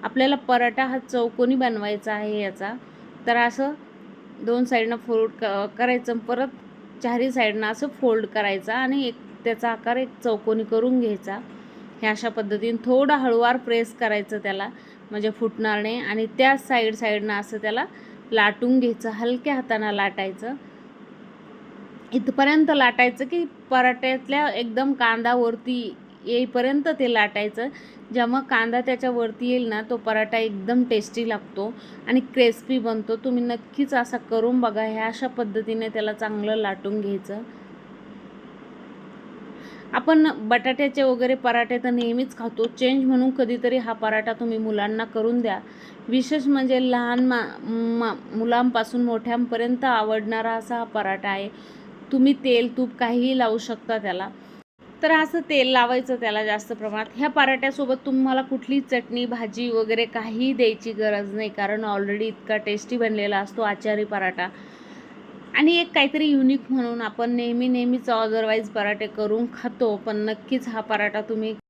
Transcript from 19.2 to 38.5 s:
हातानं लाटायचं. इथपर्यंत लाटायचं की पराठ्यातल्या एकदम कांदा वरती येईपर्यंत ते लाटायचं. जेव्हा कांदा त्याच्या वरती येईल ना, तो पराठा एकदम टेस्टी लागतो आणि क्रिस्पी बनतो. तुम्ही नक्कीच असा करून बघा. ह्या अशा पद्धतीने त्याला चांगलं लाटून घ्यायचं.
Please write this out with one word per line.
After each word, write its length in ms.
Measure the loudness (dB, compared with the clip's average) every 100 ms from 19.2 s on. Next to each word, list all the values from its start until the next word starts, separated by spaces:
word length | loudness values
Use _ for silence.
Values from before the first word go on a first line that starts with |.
| -2 -2 -2 -2
हातानं 360 | -2 -2 0
लाटायचं. 600 | 0 -2 -2 -6 -6 -10 -10 -14 -20 -20 -20 -20 -20 -20 -20 -20 -20 -20 -20 -18 -20 -4
इथपर्यंत 520 | -2 -2 2 4 6 6
लाटायचं 560 | 6 4 6 2 2 -4
की 200 | -2 -4 -8 0
पराठ्यातल्या 800 | 4 4 2 -2 -2 -2 0 0
एकदम 460 | 0 -2 0 0
कांदा 400 | 2 2 2 2
वरती 640 | 2 2 -2 -4 -4 -6 -10 -20 -14 -2
येईपर्यंत 600 | 0 0 0 2 2 0 0
ते 140 | 2
लाटायचं. 540 | 4 2 0 -4 -4 -8 -8 -20 -20 -6
जेव्हा 260 | 0 2 0
कांदा 400 | 2 0 2 0
त्याच्या 280 | 0 0 0
वरती 380 | 0 -2 -2 0
येईल 200 | 0 0
ना, 140 | -4
तो 160 | -4 -4
पराठा 400 | 0 0 2 0
एकदम 460 | 0 -2 0 2
टेस्टी 460 | 4 0 0 -4 -2
लागतो 440 | -4 -6 -8 -8 -8 -18 -12 2
आणि 120 | 2
क्रिस्पी 600 | 2 4 4 4 -4 -2
बनतो. 360 | -2 -4 -4 -4
तुम्ही 280 | -2 -2
नक्कीच 500 | -2 -4 -8 -4 0
असा 240 | 0 -2 -6
करून 440 | -2 0 2 2
बघा. 220 | 2 0
ह्या 220 | -2 -2 -4
अशा 220 | -4 -6
पद्धतीने 600 | -4 -4 -4 -4 -4 -2
त्याला 260 | -2 -4
चांगलं 420 | -2 -4 -2 -2 0
लाटून 460 | 0 -2 -4 -2
घ्यायचं. 400 | -2 -4 -6 -12 -12 -18 -20 -20 -20 -20 -20 -20 -20 -20 -20